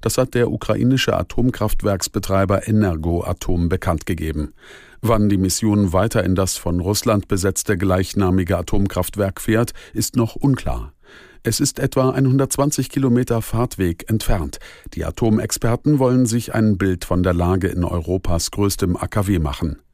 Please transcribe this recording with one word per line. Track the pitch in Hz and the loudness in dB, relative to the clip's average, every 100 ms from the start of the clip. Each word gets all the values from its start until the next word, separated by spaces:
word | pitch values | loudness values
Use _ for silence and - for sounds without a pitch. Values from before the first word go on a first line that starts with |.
Das | 113 - | -2 0
hat | 131 | 0
der | 123 117 | 0 0
ukrainische | 110 - 107 120 131 - | -2 -2 0 2 2 0
Atomkraftwerksbetreiber | - - - 123 - 110 - 107 95 - - - 95 95 98 - | -2 -2 0 0 0 0 0 0 -2 -2 -6 -2 0 2 0 2
Energoatom | 107 104 80 80 85 85 90 - 87 85 | 2 2 0 -2 -2 -2 -6 -2 0 2
bekannt | 92 - 82 - | 0 -2 -2 -2
gegeben. | 85 80 76 73 - - - - - | -4 -4 -4 -6 -10 -20 -20 -20 -8
Wann | 113 110 104 | 0 2 4
die | 101 | 4
Mission | 95 - 110 104 98 | 2 0 2 2 2
weiter | 92 110 113 | 2 2 0
in | 90 | 0
das | 92 95 - | 0 0 -2
von | - 87 | -2 -2
Russland | 90 104 120 104 - | 0 -2 0 0 0
besetzte | 101 95 - - 98 | 0 0 -2 -2 -2
gleichnamige | 98 92 95 - 95 92 87 90 | 2 0 0 0 2 2 2 -2
Atomkraftwerk | 87 113 101 - 90 104 98 - | 0 0 2 0 -4 -2 -2 -2
fährt, | - 110 117 - - | 0 0 0 -6 -10
ist | - - 127 | -6 -2 0
noch | 113 | -2
unklar. | - 139 127 - 60 53 _ - - - - | 0 0 0 -2 -4 -8 _ -20 -20 -20 -6
Es | - - | -4 0
ist | 143 - | -2 0
etwa | 135 135 131 | -2 2 0
einhundertzwanzig | - 135 135 135 - 143 - 127 | 2 2 2 0 0 0 0 -4
Kilometer | - 131 120 127 117 | 0 2 2 2 -2
Fahrtweg | - - 120 - 92 85 - | -2 -2 -2 0 -2 -2 -4
entfernt. | 107 - 104 71 - - - - | -2 2 0 0 -10 -18 -20 -14
Die | - | -8
Atomexperten | 80 - 117 107 107 - 117 120 - 147 | -8 0 2 2 0 -2 -2 0 0 2
wollen | 131 127 | 4 4
sich | 123 117 - | 2 0 -2
ein | - 110 95 | 0 2 2
Bild | 98 90 | 0 0
von | - 90 | -2 0
der | 92 | 2
Lage | 85 87 92 92 | 2 2 2 0
in | 90 | -2
Europas | 87 87 82 92 - 87 - | -2 -2 -2 -2 0 0 -2
größtem | - 101 - 92 87 | 0 0 0 -2 -2
A | 98 | -2
K | 104 98 | -2 0
W | 98 | 0
machen. | 76 69 82 - _ | 0 -2 -6 -6 _